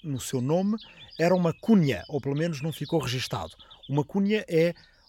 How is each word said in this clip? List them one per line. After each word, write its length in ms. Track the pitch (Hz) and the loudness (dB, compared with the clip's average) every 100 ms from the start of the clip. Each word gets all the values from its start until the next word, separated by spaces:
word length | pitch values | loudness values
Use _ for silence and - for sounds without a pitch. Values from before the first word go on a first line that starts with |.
no 160 | 156 131 | -8 -8
seu 220 | - 131 | -4 -4
nome 340 | 127 170 202 220 - - - - | 0 0 0 -4 -8 -20 -14 -2
era 160 | 170 | 2
uma 200 | 185 170 | 4 2
cunha, 500 | - - 214 143 92 - | 0 4 6 6 0 -4
ou 100 | 147 | -4
pelo 160 | 139 143 | -4 -2
menos 260 | 170 143 | -4 -4
não 120 | 160 | -6
ficou 260 | - 143 165 | -6 -2 -2
registado. 520 | 123 127 - 113 80 - - - - | -2 -6 -6 -6 -8 -14 -20 -20 -4
Uma 160 | 143 | -2
cunha 400 | 143 196 196 214 - | -2 -2 0 0 0
é 240 | 165 170 - - _ | 2 2 0 -16 _